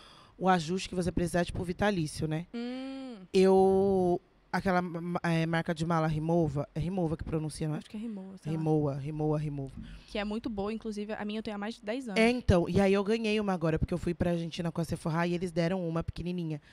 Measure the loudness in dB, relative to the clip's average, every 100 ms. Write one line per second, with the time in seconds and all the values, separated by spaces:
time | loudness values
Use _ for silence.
0 | -20 -20 -20 -2 4 4 2 -4 -2 -2
1 | -2 0 0 0 0 -2 -4 0 0 2
2 | -2 -4 -4 -4 -6 -8 -8 -8 -10 -10
3 | -12 -14 0 6 8 8 8 6 4 4
4 | 4 2 -2 _ _ -2 2 2 0 -4
5 | -4 -2 0 2 2 0 -2 -2 0 2
6 | 2 0 2 2 2 0 -4 -4 -4 -2
7 | -2 -2 -4 -4 -4 -4 -4 -4 -8 -10
8 | -8 -10 -12 -12 -6 -2 0 2 0 -2
9 | -6 -2 0 0 -2 -6 -8 -10 -14 -16
10 | -10 -6 -4 -4 -6 -4 -4 -4 -6 -8
11 | -6 -6 -6 -6 -6 -6 -8 -8 -6 -6
12 | -2 4 4 4 4 4 4 4 4 4
13 | 2 0 2 0 0 0 0 0 0 -2
14 | -2 -2 0 0 -2 -4 -4 -4 -4 -4
15 | -2 0 0 0 -2 0 0 0 -2 -2
16 | -4 -6 -6 -4 -4 -6 -10